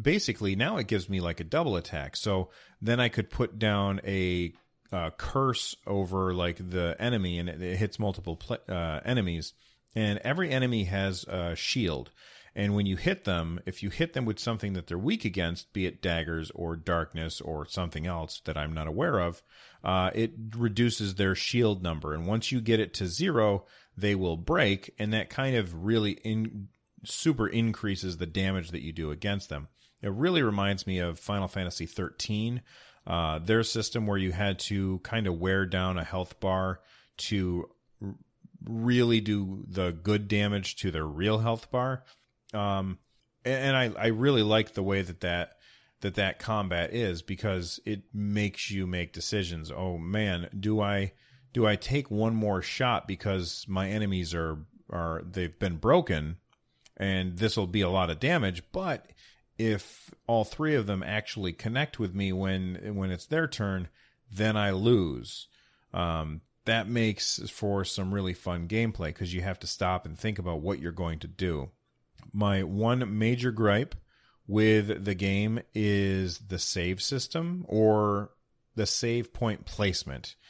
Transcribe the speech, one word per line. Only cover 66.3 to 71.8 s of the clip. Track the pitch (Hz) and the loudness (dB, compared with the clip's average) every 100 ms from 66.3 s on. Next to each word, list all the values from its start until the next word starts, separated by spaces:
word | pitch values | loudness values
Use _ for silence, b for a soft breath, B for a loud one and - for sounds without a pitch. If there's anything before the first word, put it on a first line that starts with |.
| 80 - _ | -8 -12 _
that | - 113 101 | 0 0 2
makes | 120 113 101 - - 104 | 2 2 0 -2 -4 -6
for | - 104 98 | -4 -2 0
some | 95 - 92 | -2 -4 -2
really | 101 95 | 0 -2
fun | 87 - 87 85 | -4 -4 -4 -2
gameplay | 110 113 - 80 | 0 0 -2 -4
'cause | 78 90 | -4 -4
you | 90 | -4
have | 92 90 | -4 -4
to | - | -8
stop | - 90 90 - | -2 0 0 -4
and | 80 | -6
think | 110 104 | -4 -4
about | 90 80 | -4 -2
what | 82 92 | -2 -4
you're | 80 | -4
going | 82 85 80 | -4 -4 -4
to | 80 | -8
do. | 82 92 78 67 - | -4 -2 -2 -4 -12